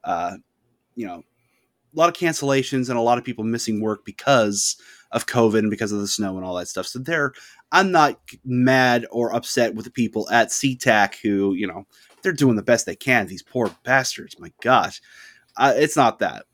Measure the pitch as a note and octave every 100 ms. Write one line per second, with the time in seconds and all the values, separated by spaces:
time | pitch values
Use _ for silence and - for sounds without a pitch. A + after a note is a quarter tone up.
0 | - F2 F2 F#2 _ _ _ _ _ -
1 | G#2+ F2 - _ _ _ _ _ _ D#3
2 | E3+ E3+ E3+ D3+ C#3 C3+ C3 C3+ B2 A#2+
3 | A#2 B2 A#2+ A2+ A2 A#2 - G#2+ G#2+ G#2
4 | - - - C3+ G#2+ G2+ - - - -
5 | _ A#2 - B2 A2+ A2 G#2+ G#2 G#2+ G#2
6 | G2+ - G2+ F#2 F#2 F2+ F2 - F#2 B2
7 | C3 E3 C#3+ - - _ _ E3+ G3 F3
8 | D3 - - - C3 B2 B2+ C3 B2+ A#2+
9 | A#2 A2+ B2 A#2+ A#2 - A2+ G#2+ A2 -
10 | A2+ A2 G2+ A2+ A2 - C3+ B2+ - G#2+
11 | G2+ - A2 G2+ G2 F#2 G2+ F2+ G2 _
12 | _ _ G3 D#3+ C#3 A2 G2 A#2 - E2
13 | - B2 F#2+ F#2+ - B2+ A2 - - C3
14 | B2+ - - - E3 _ A#2 B2 E2 -
15 | _ - - _ _ - C3+ B2 D3 D#3
16 | B2 - F#2 A#1 -